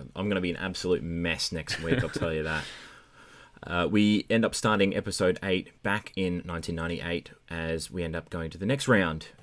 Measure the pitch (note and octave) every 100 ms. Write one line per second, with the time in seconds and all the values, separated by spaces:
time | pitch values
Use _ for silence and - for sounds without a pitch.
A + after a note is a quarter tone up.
0 | C#2 - G2+ F#2+ F2+ - F#2 F#2 F2+ E2+
1 | E2+ E2+ E2+ D#2+ - E2 D2+ - E2 E2+
2 | D#2+ - E2+ D#2+ D#2 D#2 - - - -
3 | - - - - - - - F2 E2 G#2
4 | G#2 G#2 - A2+ A2+ - A2 G#2 G2 G#2
5 | G2+ - F#2 F2 G2 F#2 - - G2+ G#2
6 | - - F#2 F2 - E2+ E2+ E2 E2 E2+
7 | E2+ E2+ - - - E2 E2 E2 - F2+
8 | E2 E2 - E2+ D#2+ E2+ G2 C#3 C3+ A2
9 | F2 D#2+ - -